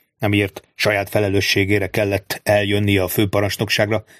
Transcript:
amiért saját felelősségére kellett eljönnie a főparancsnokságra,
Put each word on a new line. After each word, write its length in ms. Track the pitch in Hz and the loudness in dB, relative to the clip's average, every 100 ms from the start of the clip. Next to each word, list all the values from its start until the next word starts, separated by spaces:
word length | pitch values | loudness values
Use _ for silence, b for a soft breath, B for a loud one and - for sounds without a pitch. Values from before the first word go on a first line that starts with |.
| b b | b b
amiért 500 | 104 101 98 - _ | 0 2 0 -6 _
saját 340 | - 104 101 101 | -4 0 0 0
felelősségére 840 | 107 101 95 - 101 98 104 95 | 0 2 0 0 0 2 0 0
kellett 500 | 110 101 98 - - | -2 -2 -2 -6 -8
eljönnie 600 | - 104 101 101 101 98 | 0 2 2 0 2 2
a 60 | 90 | 0
főparancsnokságra, 960 | - 101 101 101 - 107 - 104 107 - | 0 0 0 -2 -4 -4 0 0 -2 -6